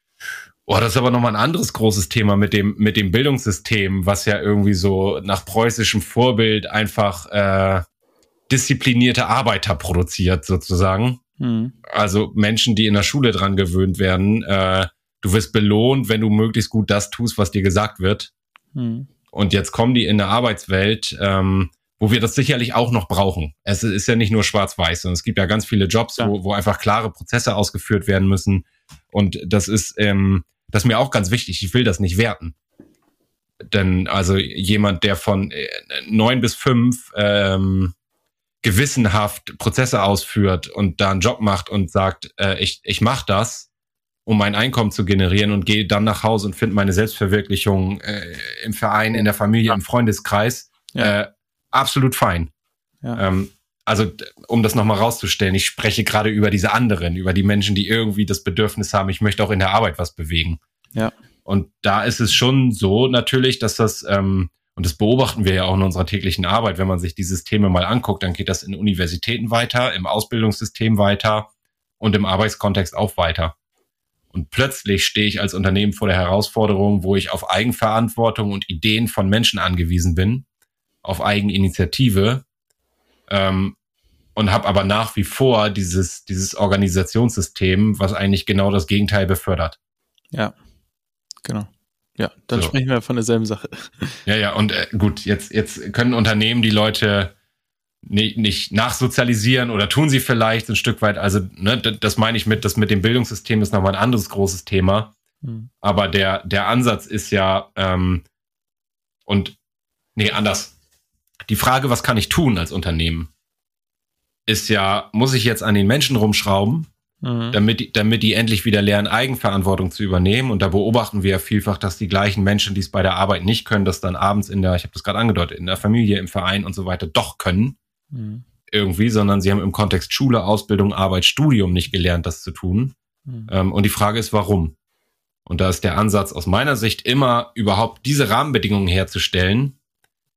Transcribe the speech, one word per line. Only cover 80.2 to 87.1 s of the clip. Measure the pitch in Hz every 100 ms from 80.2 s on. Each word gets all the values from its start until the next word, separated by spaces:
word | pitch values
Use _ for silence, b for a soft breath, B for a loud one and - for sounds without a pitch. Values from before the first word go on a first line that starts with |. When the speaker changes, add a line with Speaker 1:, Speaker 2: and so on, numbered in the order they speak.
| 98 135 - _ _ _ _ _
Speaker 1:
auf | - -
Eigeninitiative, | - 104 101 98 95 - 90 - 127 95 104 135 - _ _ _ _ _ _ _ -
ähm, | 98 95 92 95 - _ _ _ _ _
und | 107 101
hab | 104 101
aber | 98
nach | 98 104 110 107
wie |
vor | 90 - 131 110 107
dieses, | 101 90 95 87 -
dieses | - 95 95
Organisationssystem, | - 101 98 98 95 90